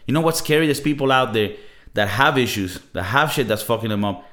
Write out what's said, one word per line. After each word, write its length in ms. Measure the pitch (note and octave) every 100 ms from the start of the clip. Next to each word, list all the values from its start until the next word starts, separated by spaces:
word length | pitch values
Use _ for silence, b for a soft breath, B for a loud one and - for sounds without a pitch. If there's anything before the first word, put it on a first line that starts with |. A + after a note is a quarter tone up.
| B
you 80 |
know 80 | D3
what's 180 | D#3+ D#3+
scary? 280 | - D3+ D#3+
There's 140 | C#3+
people 300 | D3+ C#3+ C3+
out 200 | C3 B2+
there 220 | A2 G2+ - B B B
that 160 | - G2+
have 280 | G#2 C#3+ C#3
issues, 420 | A#2+ G#2+ F#2 F2+ -
that 120 | F2+
have 280 | F#2 C3+ D3+
shit 160 | D3+ A2+
that's 160 | G#2
fucking 260 | - A2+ A2
them 140 | G#2
up. 240 | G2+ F#2 B